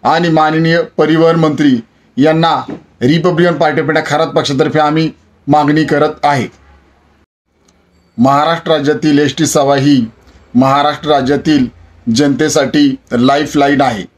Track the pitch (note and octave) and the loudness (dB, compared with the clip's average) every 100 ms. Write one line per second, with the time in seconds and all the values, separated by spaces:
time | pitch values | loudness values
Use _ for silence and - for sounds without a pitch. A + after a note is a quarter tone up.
0 | B2 D#3+ F3 D#3 D#3 D#3+ E3 E3 - - | 0 0 0 0 0 0 0 0 -2 -2
1 | D3+ E3 E3 E3 D#3+ D3 D3 B2 - _ | 0 2 2 2 0 0 -2 -2 -6 _
2 | _ - D3 D#3+ E3 C#3 - - _ _ | _ -2 0 2 0 -2 -6 -14 _ _
3 | B2 E3 F3+ D#3+ F3 D#3 D#3+ D3+ D3+ D#3 | 0 0 0 0 0 0 -2 -2 -2 -2
4 | D#3 D3 D#3+ D#3+ C#3+ C#3 D3+ D#3 D3+ D#3 | -2 -4 -2 -2 -2 -2 -2 0 0 0
5 | D#3+ - _ _ - D3 C#3+ D3+ D3+ D3 | -2 -6 _ _ -2 0 2 0 0 0
6 | D3+ D3+ D3 C#3+ A2 _ _ _ _ _ | -2 -2 -2 -2 -4 _ _ _ _ _
7 | _ _ _ _ _ _ _ _ _ _ | _ _ _ _ _ _ _ _ _ _
8 | _ - B2+ C#3 D3+ E3 - D#3+ C#3+ D3+ | _ -2 2 2 0 -2 -2 -2 0 0
9 | D#3 C#3+ D3 - D3+ D#3 C#3+ C#3 C#3 C#3 | 2 2 0 -2 -2 0 0 2 2 2
10 | A2 - _ - _ A#2+ C3 C#3+ D3 D3 | 0 -10 _ -20 _ 0 2 2 0 -4
11 | D3 C#3+ C3 F#3 - D3 B2 - - _ | -2 -2 0 -2 0 0 0 -6 -20 _
12 | - A2+ C#3+ C3+ D3+ D3 C#3 D3+ C#3+ C3 | -4 0 0 0 0 0 0 2 0 0
13 | _ A#2+ B2+ C#3+ D3+ D3+ C#3 C#3+ C3+ G#2+ | _ -2 0 0 0 0 0 2 0 -2
14 | F2+ | -10